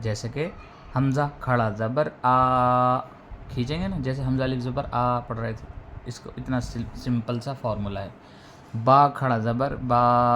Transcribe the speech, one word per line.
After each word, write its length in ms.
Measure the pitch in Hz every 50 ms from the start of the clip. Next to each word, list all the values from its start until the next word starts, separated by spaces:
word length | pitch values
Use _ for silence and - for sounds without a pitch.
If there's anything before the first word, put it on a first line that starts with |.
जैसे 280 | 117 113 104 - - 113
कि 220 | 113 139 156 175 - - - - - - - - -
हमज़ा 340 | 131 135 135 131 143 147 143 143 - -
खड़ा 260 | 127 127 120 113 110
ज़बर 400 | 101 104 113 113 123 143 151 151 - - -
आ, 720 | 127 127 127 127 127 127 127 123 123 123 123 127 127 127 131 - - - - - - - - - -
खींचेंगे 360 | - - 120 127 151 165 185
ना, 120 | 196 190 165
जैसे 220 | 127 127 131 139
हमज़ा 220 | 135 127 131 131 131
अलिफ 160 | 131 131 127
ज़बर 260 | 120 127 123 139 139
आ 340 | - 113 120 123 123 123 123
पढ़ 180 | 120 - 120
रहे 160 | 113 113 113 110
थे, 120 | 113 - - - - - - - - -
इसको 220 | - 123 - - - -
इतना 220 | - 131 127 131 123
सिल-, 280 | 123 - - 117 117 113 -
सिंपल 420 | - - 127 123 120 113 - 120 117
सा 140 | 113 139 135
फॉर्मूला 480 | 127 - 117 107 104 104 101 98 95
है। 100 | 98 101 - - - - - - - - - - - - -
बा 320 | 113 113 131 131 139 143 143
खड़ा 280 | - - 139 131 120 113
ज़बर 360 | 107 117 117 120 135 143 139 127 131
बा 180 | 123 123 120 123 120 120 120 120 120 120